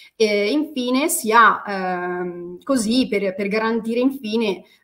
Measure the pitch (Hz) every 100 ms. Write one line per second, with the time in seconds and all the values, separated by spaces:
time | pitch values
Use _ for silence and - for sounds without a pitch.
0 | - - 214 208 202 294 302 254 247 262
1 | 320 - 220 233 233 - 202 196 185 180
2 | 180 180 180 175 175 180 - 269 208 254
3 | 202 202 196 190 196 214 220 226 220 240
4 | 262 269 214 220 220 180 - _